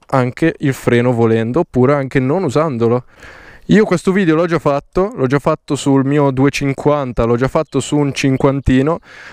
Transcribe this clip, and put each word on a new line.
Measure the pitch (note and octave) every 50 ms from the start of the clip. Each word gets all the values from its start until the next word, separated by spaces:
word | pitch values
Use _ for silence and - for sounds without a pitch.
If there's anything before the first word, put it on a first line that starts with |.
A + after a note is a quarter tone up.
| _ -
anche | - C3+ B2 B2+ A#2+ - - D#3+ D#3+ -
il | - C#3+ B2+
freno | - - - A#2+ A#2+ A#2+ B2
volendo, | B2+ A2+ A2+ A2+ A2+ A2+ A2+ A2+ B2 D#3
oppure | F3 - - B2+ B2 B2+ D3
anche | C#3+ C3+ C3 - C#3+
non | B2+ C3 D3 F#3 F#3+
usandolo. | D3+ A#2 D3 D#3 E3 C3+ A2+ A#2 A2+ A#2 B2 - - _ - - - - - - - - - -
Io | - - G3 G#3+
questo | - F#3 E3 - G3+ F#3
video | G3+ G3 D#3+ D#3
l'ho | D#3 F3 F3
già | E3 D#3
fatto, | - D3 C#3+ C#3+ - _ _ F3+ F#3 G#3 B3+
l'ho | - C3 B2+
già | C3+ C#3+
fatto | - E3 D#3 - _ - D3
sul | C3 - C#3+ C3+ C3+ C3
mio | C3+ C#3+ D3+ C#3+ C#3
duecentocinquanta, | C3 B2+ C#3 C#3+ - - C#3 C#3 C3+ - - D3 D3 D3 C#3 B2+ A#2 - A#2+
l'ho | A2+ A#2+
già | A#2 B2+ C3
fatto | - E3 D#3 - - C#3
su | B2+ - - D3
un | D3 C#3+ C3
cinquantino, | - - C#3 C3 B2+ - C#3 C3+ C#3 C3 - C3 B2+ C3 D3 E3 - - - - - - -